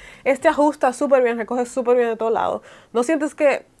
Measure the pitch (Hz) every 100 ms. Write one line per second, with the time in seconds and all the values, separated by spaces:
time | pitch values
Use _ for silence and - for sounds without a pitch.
0 | - - - 269 - 214 294 294 262 247
1 | 285 262 247 233 214 240 247 - 240 247
2 | 233 220 226 220 92 214 - - _ 226
3 | 247 311 294 - 294 254 - _